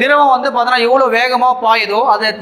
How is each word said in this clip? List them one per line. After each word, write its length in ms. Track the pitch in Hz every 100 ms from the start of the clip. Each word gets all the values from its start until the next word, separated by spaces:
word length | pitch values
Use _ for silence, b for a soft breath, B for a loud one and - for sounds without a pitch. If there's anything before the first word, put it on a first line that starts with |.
திரவம் 320 | 262 294 285
வந்து 140 | 254 277
பாத்தீங்கன்னா 300 | 240 240 254 233
எவ்வளவு 260 | 269 254 226
வேகமா 300 | 254 247 254 247
பாயுதோ 380 | 226 226 202 214 254
அதை 120 | 208 220 -